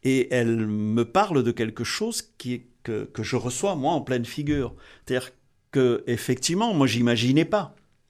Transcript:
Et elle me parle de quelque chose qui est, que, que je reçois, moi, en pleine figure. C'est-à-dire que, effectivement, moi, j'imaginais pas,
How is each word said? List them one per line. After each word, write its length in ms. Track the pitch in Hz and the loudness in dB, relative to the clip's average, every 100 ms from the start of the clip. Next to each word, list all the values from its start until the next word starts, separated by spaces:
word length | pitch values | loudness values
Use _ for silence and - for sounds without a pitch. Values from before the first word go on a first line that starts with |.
Et 300 | 131 131 127 | 2 2 2
elle 240 | 127 117 117 110 | 2 2 0 0
me 400 | 107 107 113 117 | -2 0 0 2
parle 380 | 180 208 151 | 2 2 2
de 80 | 120 | 2
quelque 320 | 117 113 113 | 0 -4 -4
chose 400 | 120 - 220 226 - _ | -6 -4 -4 -6 -10 _
qui 140 | 127 123 | -8 -8
est, 100 | - _ | -10 _
que, 220 | - 107 104 | -6 -6 -6
que 160 | - | -8
je 120 | 110 127 | -4 -2
reçois, 400 | 117 123 202 170 | -2 -2 -2 0
moi, 180 | 135 | 0
en 80 | 165 | -2
pleine 240 | 113 127 117 | 0 -2 -2
figure. 480 | - 147 147 123 - - - - | -6 -2 -2 -2 -8 -20 -20 -4
C'est-à-dire 240 | 127 - _ _ _ _ | -4 -4 _ _ _ _
que, 320 | 139 127 120 - | 2 4 2 0
effectivement, 680 | 120 - 131 - 175 233 | -4 -2 -2 0 0 0
moi, 140 | 180 135 | 4 2
j'imaginais 580 | 113 120 120 120 139 165 | 4 2 2 4 2 2
pas, 300 | 214 175 - _ _ _ | 0 -4 -12 _ _ _